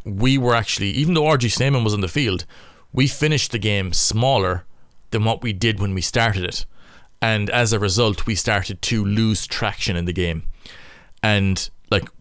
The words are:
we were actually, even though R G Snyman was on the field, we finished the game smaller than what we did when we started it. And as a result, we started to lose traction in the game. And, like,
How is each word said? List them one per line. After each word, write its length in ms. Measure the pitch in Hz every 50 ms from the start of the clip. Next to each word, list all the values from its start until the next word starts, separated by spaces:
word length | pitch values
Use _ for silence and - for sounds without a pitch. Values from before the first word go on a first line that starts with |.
| -
we 320 | 107 101 95 117 131 135
were 180 | 135 123 120 120
actually, 360 | 117 104 - - - 101 101
even 240 | - - 147 165 180
though 120 | 160 151
R 120 | 156 156 131
G 100 | 120 113
Snyman 360 | - - 123 139 139 127 113
was 100 | 107 104
on 60 | 101
the 80 | 98 87
field, 360 | - 147 143 107 92 87 - - - - - - - - - - -
we 140 | 127 135
finished 460 | 135 - - 151 151 151 139 - - -
the 60 | 113
game 340 | 98 107 104 98 95 92 95
smaller 720 | - - - 104 110 120 135 139 113 95 90 90 90 - - - - - - - - - -
than 140 | - 110 107
what 180 | 113 113 - -
we 100 | 117 101
did 260 | 90 - 113 110 98
when 160 | 101 98 95
we 60 | 92
started 440 | 87 - - 120 113 117 98 95 90
it. 220 | - - - - - - - - - - - - - - - -
And 260 | 113 110 107 104 101
as 220 | - 120 120 107 113
a 60 | 104
result, 480 | 104 98 90 107 120 107 98 - -
we 80 | 117 107
started 480 | 90 - 120 104 98 87 - 98 - -
to 220 | - 120 110 101
lose 420 | 98 104 110 113 110 107 - -
traction 500 | - - - 117 104 - - - - 92
in 80 | 85 87
the 80 | 87 85
game. 300 | 92 90 85 80 82 - - - - - - - - - - - - - - - - -
And, 460 | 110 107 101 98 95 92 - - - - - - -
like, 180 | 107 98 - - - -